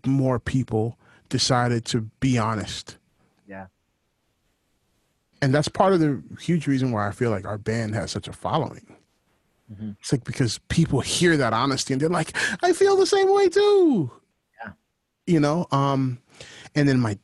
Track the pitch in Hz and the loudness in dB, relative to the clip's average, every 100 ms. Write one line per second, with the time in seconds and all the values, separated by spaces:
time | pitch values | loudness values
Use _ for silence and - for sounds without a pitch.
0 | 131 139 131 123 - 135 120 110 113 - | 0 0 0 -2 -2 -2 0 -2 -4 -8
1 | _ _ - 127 - 127 120 120 - 123 | _ _ -6 -2 0 2 2 -2 -2 -4
2 | 110 - 135 123 110 110 87 - - - | -6 -4 0 0 0 -4 -6 -10 -14 -20
3 | _ _ _ _ 101 98 95 _ _ _ | _ _ _ _ -20 -18 -18 _ _ _
4 | _ _ _ _ _ _ _ _ _ _ | _ _ _ _ _ _ _ _ _ _
5 | _ _ _ _ 139 143 151 - 196 190 | _ _ _ _ 0 0 0 0 2 4
6 | 151 120 - - - 170 139 135 127 110 | 2 -2 -8 -8 -2 -2 0 0 0 -2
7 | 104 101 120 101 98 107 104 113 107 104 | -2 -2 -2 -2 -6 -8 -4 -4 -4 -4
8 | - 104 - - 90 147 123 - - - | -6 -8 -10 -10 -4 -2 -4 -8 -20 -20
9 | _ _ _ _ _ _ - 98 107 101 | _ _ _ _ _ _ -20 -14 -14 -12
10 | - 135 - - 123 - - - 160 139 | -4 -4 -2 -4 -4 -4 -4 0 0 0
11 | - - 175 156 120 113 135 131 - 131 | -2 0 2 2 2 0 0 -2 -4 -2
12 | 160 170 160 - - 220 349 330 392 392 | 0 -2 -4 -4 -4 0 0 4 4 4
13 | 381 392 381 403 381 392 415 403 339 226 | 4 2 4 4 4 4 4 6 4 2
14 | 131 - _ _ _ - 110 - _ _ | -2 -8 _ _ _ -20 -20 -20 _ _
15 | _ _ - 165 147 165 175 139 139 135 | _ _ 0 2 2 0 -2 0 2 0
16 | 131 123 _ - - - - 151 143 131 | -2 -6 _ -20 -20 -20 -6 0 2 2
17 | 113 101 | 0 -2